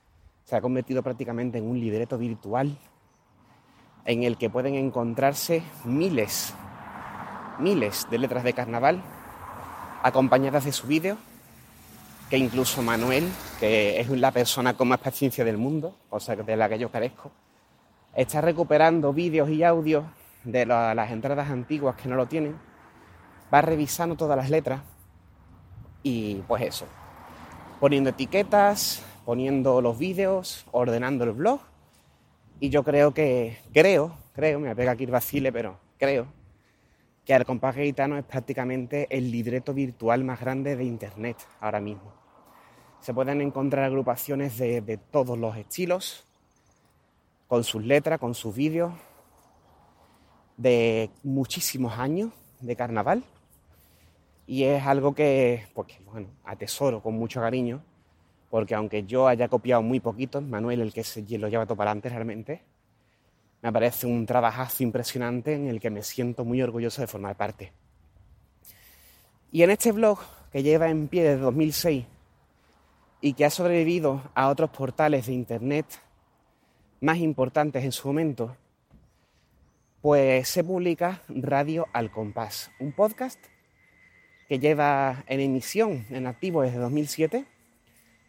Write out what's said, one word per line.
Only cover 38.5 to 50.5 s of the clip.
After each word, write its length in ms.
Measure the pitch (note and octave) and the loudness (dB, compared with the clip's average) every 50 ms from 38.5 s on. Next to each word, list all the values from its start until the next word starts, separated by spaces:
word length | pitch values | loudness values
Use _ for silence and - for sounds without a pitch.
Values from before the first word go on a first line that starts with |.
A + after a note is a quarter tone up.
| B2+ C#3 B2 B2+ B2+ C3 B2 B2 D3 C#3+ C#3+ - | -4 -4 -4 -4 -4 -4 -4 -4 -4 -4 -4 -2
el 220 | C3 C3 B2+ B2 | -2 -2 -2 -2
libreto 420 | A#2 A#2 A2 A#2+ B2 B2+ B2 D3 C3+ | -2 -2 -2 -2 -4 -4 -4 -4 -4
virtual 500 | C#3 C#3 B2+ A#2 - A2+ A2+ A#2 C3 C3 | -4 -4 -4 -4 -2 2 2 2 2 2
más 160 | C3 B2 - | -2 -4 -6
grande 360 | A#2+ B2+ C3 C3+ C3+ C#3+ C#3 | -6 -4 -4 -4 -4 -4 -4
de 80 | B2 B2+ | -4 -4
internet 520 | B2 A#2 G#2+ G#2 G2 F#2+ G#2+ A2 A#2+ A#2 - - - - - | -4 -6 -6 -10 -12 -10 -8 -8 -8 -8 -10 -16 -20 -14 -8
ahora 200 | G#2+ G#2+ G#2+ G#2 | -6 -4 -4 -4
mismo. 340 | G2+ G#2 G#2 G2 G2+ G2+ - _ _ _ _ _ _ _ - - - _ _ _ _ _ _ _ | -4 -6 -10 -12 -16 -20 -20 _ _ _ _ _ _ _ -20 -20 -20 _ _ _ _ _ _ _
Se 140 | - - A#2 | -10 -6 -2
pueden 280 | C3 C3 C3+ C#3+ C#3+ | -2 -2 0 0 -2
encontrar 420 | C#3+ C#3+ C3 C3+ C3+ C#3 C#3 C3+ C3+ | -2 -2 -2 -2 -2 0 0 0 0
agrupaciones 720 | C3 C3+ C3+ A#2+ B2 A#2+ - - D3 C#3+ C#3 C#3 C3+ A2 | 0 0 0 0 -2 -2 -4 -4 -4 -4 -2 -4 -4 -4
de, 240 | A#2 B2+ A#2 A#2+ A#2+ | -2 -2 -2 -2 -2
de 160 | G2+ A2+ A2 | -4 -6 -8
todos 400 | G#2 - _ - D3 B2+ B2 A#2+ | -8 -6 _ 0 0 0 0 -2
los 180 | A2+ A#2 A2 G#2+ | -4 -4 -4 -6
estilos, 680 | A2+ G#2 - - - F#3 E3+ F3+ F#3+ - - - - - _ _ _ _ _ _ _ _ _ _ _ _ _ _ _ _ _ _ _ _ _ _ _ _ | -8 -12 -10 -6 -4 -2 -2 -2 -2 -4 -8 -12 -14 -20 _ _ _ _ _ _ _ _ _ _ _ _ _ _ _ _ _ _ _ _ _ _ _ _
con 160 | - B2 A#2 A#2 | 0 0 0 0
sus 200 | - - G#2+ G#2 | 0 -4 -4 0
letras, 360 | A#2+ C#3 D3 C#3+ D#3 D#3+ D3 | 2 2 4 4 2 -2 -2
con 140 | B2+ A#2+ A#2 | -4 -6 -6
sus 220 | - - A2 G2 | -6 -8 -8 -4
vídeos, 380 | B2+ D3 D#3 D#3+ E3+ E3+ F3 E3+ E3 - - _ _ _ _ _ _ _ _ _ _ _ _ _ _ _ _ _ _ _ _ _ _ _ _ _ _ _ _ | -2 -2 -2 0 -2 -2 -4 -6 -10 -20 -20 _ _ _ _ _ _ _ _ _ _ _ _ _ _ _ _ _ _ _ _ _ _ _ _ _ _ _ _